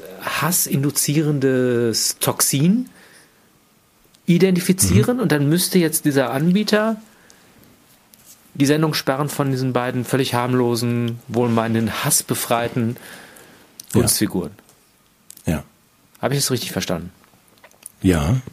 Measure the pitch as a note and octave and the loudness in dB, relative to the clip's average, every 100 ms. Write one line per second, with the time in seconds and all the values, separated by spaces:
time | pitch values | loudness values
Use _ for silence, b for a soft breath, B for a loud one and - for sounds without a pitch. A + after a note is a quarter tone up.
0 | F#2 F#2 - - D#3 F3+ - C#3 C#3+ - | -18 -14 -8 -4 -2 -2 0 0 0 -2
1 | - D3 D3+ D3 C3+ C3 B2+ A#2+ A#2 G#2+ | -2 0 0 0 2 2 2 2 0 0
2 | - - - - - C3+ E3 A#3 B3+ b | -4 -2 -4 -2 0 2 2 2 0 b
3 | b b b b b b _ _ _ _ | b b b b b b _ _ _ _
4 | _ _ - E3+ F#3 F3+ F3+ F#3 - F#3 | _ _ 0 4 4 2 0 0 4 4
5 | A3+ B3 G3+ D3+ C#3+ E3+ F3+ F#3 D#3+ D#3+ | 4 0 0 2 2 2 2 2 0 0
6 | D3+ C#3 B2 C3 E3 F#3+ G#3 G#3 G#3+ A3 | 0 2 2 2 2 2 2 2 0 -4
7 | - b b b b b b _ _ _ | -8 b b b b b b _ _ _
8 | _ - - - _ - C#3 D3+ D#3 D3 | _ -20 -20 -20 _ -2 2 2 2 -2
9 | - C3+ D3 - C#3 B2+ C3 B2 B2 B2+ | -2 -2 -2 -2 -2 0 -2 -2 -2 -4
10 | A#2 C3 B2 A#2+ B2 B2+ A#2+ A#2 A#2+ A#2+ | -2 0 0 0 0 2 2 0 0 -2
11 | A#2+ A#2 - A2+ A#2+ A2+ A2+ A2+ A2+ - | -2 -6 -4 0 2 2 2 0 0 -2
12 | C#3+ - - B2+ - A#2 A#2 C3 A2+ B2 | -2 -2 -2 -6 0 0 0 -2 -2 -4
13 | B B B B B B B B - - | B B B B B B B B -2 0
14 | A2+ - G2+ F#2+ D2+ - - _ _ _ | 2 0 -2 -2 -6 -12 -20 _ _ _
15 | _ _ _ - - D#2 - _ _ _ | _ _ _ -12 -4 -4 -6 _ _ _
16 | _ - B2 C#3 - B2+ - F#2+ - F2+ | _ -6 -4 -2 -2 -2 -4 -6 -4 -6
17 | F2+ - _ _ _ _ - _ - _ | -8 -16 _ _ _ _ -20 _ -20 _
18 | G2 E2+ D2 C3 - | 2 2 2 -2 -4